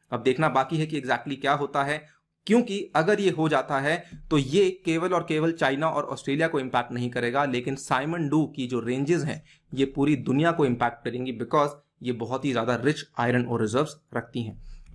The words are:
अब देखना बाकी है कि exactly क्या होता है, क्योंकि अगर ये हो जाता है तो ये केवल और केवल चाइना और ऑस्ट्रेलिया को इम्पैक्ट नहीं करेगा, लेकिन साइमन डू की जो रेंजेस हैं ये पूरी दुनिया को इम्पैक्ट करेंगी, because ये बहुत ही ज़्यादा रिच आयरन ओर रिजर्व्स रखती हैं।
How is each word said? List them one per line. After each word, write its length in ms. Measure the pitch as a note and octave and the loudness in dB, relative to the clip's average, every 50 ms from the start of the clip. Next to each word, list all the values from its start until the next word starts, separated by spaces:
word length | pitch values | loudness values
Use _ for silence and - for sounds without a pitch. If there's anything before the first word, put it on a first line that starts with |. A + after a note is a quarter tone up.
| _ - | _ -6
अब 120 | B2+ A#2 A2+ | -6 0 2
देखना 260 | C3 B2+ - D#3+ D3+ | 2 2 4 2 2
बाकी 280 | B2 C3+ C3 - E3+ D#3 | 2 2 0 0 0 -2
है 80 | D#3 D#3 | -2 -2
कि 140 | D#3 D3 | -4 -4
exactly 380 | C3 B2 B2 A#2+ - D3 C#3 C3 | -2 0 -2 -2 -2 -4 -6 -2
क्या 120 | C#3 C#3 C#3+ | 0 0 0
होता 300 | C#3 C#3+ C#3 - C#3+ C#3 | 0 0 -2 0 0 0
है, 180 | C#3+ D3+ D3+ - - _ _ _ _ _ _ - - | 0 -2 -6 -8 -12 _ _ _ _ _ _ 0 4
क्योंकि 320 | G#3 B3 B3 G#3 G3 G3+ - - - | 4 4 4 2 -2 -6 -4 -2 0
अगर 240 | D#3 D#3+ F#3 G#3 G#3 | 2 2 4 2 2
ये 100 | G3+ F3+ | 2 2
हो 180 | D3+ D3+ D#3+ D#3 | 2 2 2 2
जाता 300 | D3+ C3+ C#3+ - D3 C3+ | 2 2 0 0 -2 0
है 240 | C#3 D3 E3 E3+ - - - - - - | 0 0 0 -2 -4 -10 -18 -16 -4 0
तो 80 | D#3 D3 | 2 2
ये 320 | C3+ B2 C#3+ G3+ G3 F#3 F#3 - - | 2 2 4 4 4 4 2 -2 -2
केवल 280 | E3+ D#3+ E3 E3+ F#3 F#3 | -2 -2 0 0 0 0
और 120 | E3+ E3+ - | 0 0 0
केवल 220 | D#3+ D#3 D#3 E3 | 0 0 0 0
चाइना 380 | E3 E3 D3+ C3+ C#3 C#3 D#3+ D#3+ | 0 0 0 0 0 0 0 0
और 140 | - D3 C#3+ | 0 -2 -2
ऑस्ट्रेलिया 440 | - C#3 - - C3+ C#3 D3+ E3 E3 | -4 -6 -6 -4 -2 0 2 2 2
को 120 | D#3+ C#3+ | 0 -2
इम्पैक्ट 320 | C3 B2+ C3 B2 A#2+ - | -2 0 0 -2 -2 -2
नहीं 180 | A#2+ A#2+ B2 B2 | -2 -4 -4 -2
करेगा, 360 | B2 B2 A#2+ A#2+ A#2+ C#3+ D3 | -2 -2 -2 0 0 0 0
लेकिन 300 | C#3 B2 B2 B2 C#3 C3+ | 0 0 -2 -2 -4 -4
साइमन 520 | C3 - - C#3+ C3 C#3 D#3 E3+ E3+ D#3+ C#3 | -6 -4 -2 -2 0 0 -2 -2 -2 0 0
डू 160 | C#3+ D#3+ D3 - - | 2 2 2 0 -2
की 120 | C#3 B2+ A#2+ | -6 -6 -4
जो 120 | B2+ A#2 | -2 -2
रेंजेस 440 | A2 A#2 B2+ C3 C#3 C#3+ F3 E3 C#3+ | -2 -2 -2 0 0 2 2 2 0
हैं 200 | D3 A2 - - _ _ _ _ _ | -2 -6 -8 -10 _ _ _ _ _
ये 140 | - B2+ C3+ | -2 0 0
पूरी 300 | C3+ - C#3 C#3 D3 D3+ | 0 0 2 2 2 2
दुनिया 360 | B2 A2 - C3 C#3+ D#3+ E3+ | 2 0 0 2 2 2 2
को 140 | E3 E3 D3+ | 2 4 2
इम्पैक्ट 380 | B2+ A#2+ A#2+ A#2+ A#2+ - - - | 2 2 2 0 -2 -2 -4 -8
करेंगी, 340 | B2 A2+ B2 B2+ C3 A#2 A2 | -8 -6 -6 -6 -6 -6 -8
because 380 | A#2+ A#2 - D3+ C#3+ D3 D3 - _ _ _ - B2+ | -4 0 2 2 2 2 0 -6 _ _ _ -8 -6
ये 80 | B2 B2 | -4 -4
बहुत 320 | A#2 A#2 A2+ B2+ C3 C3 | -4 -4 -4 -4 -2 -2
ही 60 | C#3+ | 0
ज़्यादा 240 | B2 A#2 A2+ A#2+ B2 A2+ A#2 | 0 0 0 0 0 0 2
रिच 220 | C#3+ D3+ - - - _ - | 0 0 0 -4 -8 _ -2
आयरन 280 | A#2+ A#2+ A#2+ B2 B2 | 0 2 2 2 2
ओर 160 | A#2+ A#2+ A2 | 0 0 0
रिजर्व्स 340 | A2 G#2+ A2+ C3 D3+ D3+ - - _ _ - | 0 0 2 0 0 0 -4 -12 _ _ -8
रखती 300 | A#2+ A#2 - - B2 A2+ | -8 -8 -6 -6 -8 -8
हैं। 180 | G#2+ G2 - - - - - - - - | -8 -10 -14 -16 -18 -18 -18 -14 -6 0